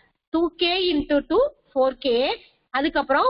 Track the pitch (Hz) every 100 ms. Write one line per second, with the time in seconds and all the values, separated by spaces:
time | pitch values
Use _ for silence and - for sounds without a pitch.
0 | _ _ _ 320 339 - 349 370 359 294
1 | 285 294 - 349 571 - _ 269 262 262
2 | 262 233 285 466 - _ _ 262 294 302
3 | 277 277 508